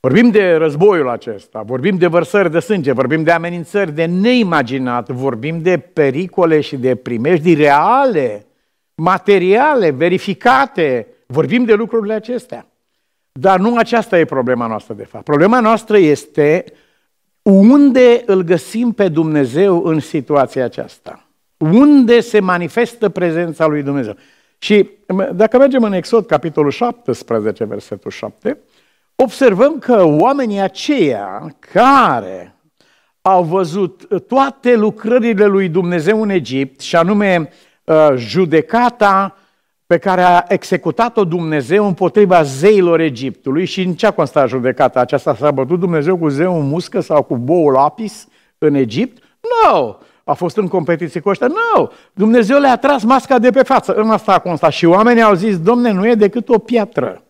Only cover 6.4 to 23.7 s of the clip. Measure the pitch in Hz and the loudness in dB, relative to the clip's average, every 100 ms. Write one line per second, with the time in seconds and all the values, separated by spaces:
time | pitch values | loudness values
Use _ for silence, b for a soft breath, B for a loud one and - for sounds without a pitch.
6.4 | 170 156 143 139 123 127 - 120 127 175 | 0 0 -2 -4 -4 -4 -4 -6 -2 0
7.4 | 160 160 147 143 170 254 277 185 127 104 | 2 2 4 2 2 2 0 0 -4 -6
8.4 | _ _ _ _ _ - 160 185 190 202 | _ _ _ _ _ -4 -2 0 2 2
9.4 | 180 202 285 285 175 131 165 180 - 190 | 4 2 2 2 0 0 0 -2 -4 -2
10.4 | 240 262 269 - 156 127 107 _ _ 127 | 2 2 0 -2 -2 -2 -6 _ _ -4
11.4 | 143 220 247 208 226 233 208 220 214 247 | -2 -2 2 0 0 -4 -4 -8 -6 -10
12.4 | - - - _ _ _ _ _ _ - | -10 -18 -18 _ _ _ _ _ _ -2
13.4 | 185 185 202 240 226 240 - 180 160 135 | 2 2 2 0 0 -2 0 0 0 -2
14.4 | 123 123 117 107 - 104 98 107 101 147 | -2 -2 -4 -8 -10 -16 -16 -18 -2 2
15.4 | 180 247 220 220 - 208 165 143 - - | 2 2 2 0 0 2 4 2 -4 -2
16.4 | 147 165 - b b b b _ _ _ | 0 0 -4 b b b b _ _ _
17.4 | - 196 202 285 285 254 247 240 240 190 | 2 6 6 6 4 6 4 4 2 -2
18.4 | 170 175 - 220 240 214 196 156 160 151 | 0 -2 -2 -6 -4 -2 -2 0 -2 0
19.4 | 135 131 196 175 170 160 - 160 127 147 | -2 0 0 0 0 -4 -4 -8 -2 0
20.4 | 127 - 120 - - - - - _ _ | 0 -2 -6 -6 -14 -14 -20 -20 _ _
21.4 | _ _ 156 202 285 294 233 240 233 214 | _ _ 0 4 6 4 4 2 2 -2
22.4 | 190 175 170 - 226 - 208 - 175 160 | 0 -2 -4 -4 -4 -2 -6 -2 -4 -2
23.4 | 175 151 160 | -6 -2 -2